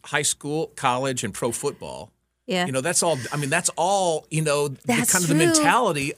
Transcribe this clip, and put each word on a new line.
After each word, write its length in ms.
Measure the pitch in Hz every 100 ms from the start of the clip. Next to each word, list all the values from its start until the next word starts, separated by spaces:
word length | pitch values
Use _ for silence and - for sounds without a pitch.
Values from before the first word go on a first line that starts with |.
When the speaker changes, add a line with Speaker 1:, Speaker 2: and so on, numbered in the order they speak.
Speaker 1:
high 180 | - 147
school, 460 | 151 - 143 156 160 -
college, 480 | 131 127 135 127
and 100 | 107
pro 160 | - 123
football. 580 | 117 139 - 80 64 - _ _ _ -
Speaker 2:
Yeah. 200 | 180 180
Speaker 1:
You 60 |
know, 80 | 131
that's 220 | 147 175
all, 160 | 170 139 117
I 40 | 147
mean, 140 | 139
that's 200 | 165 - -
all, 500 | 175 196 180 156 -
you 120 | 156
know, 260 | 151 147 143
the 100 | 135
Speaker 2:
That's 280 | - 233 -
Speaker 1:
kind 100 | 185
of 40 | 170
the 60 | 311
Speaker 2:
true. 100 | 339
Speaker 1:
mentality 680 | 311 294 220 226 147 139